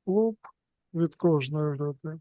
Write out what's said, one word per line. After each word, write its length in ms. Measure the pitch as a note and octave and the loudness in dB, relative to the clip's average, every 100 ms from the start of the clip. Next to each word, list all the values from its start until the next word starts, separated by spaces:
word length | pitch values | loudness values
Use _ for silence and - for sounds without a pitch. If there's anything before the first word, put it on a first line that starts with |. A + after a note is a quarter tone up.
в 40 | |
клуб 320 | - G3 A3+ A3 - _ _ _ _ | 0 2 2 -2 -16 _ _ _ _
від 200 | E3+ E3 | -2 -2
кожної 580 | - F3 D#3 C3 D3+ D3+ | 2 2 2 0 -2 -2
людини. 460 | C#3 D3 C#3 D#3 D#3+ | -2 -6 -6 -10 -12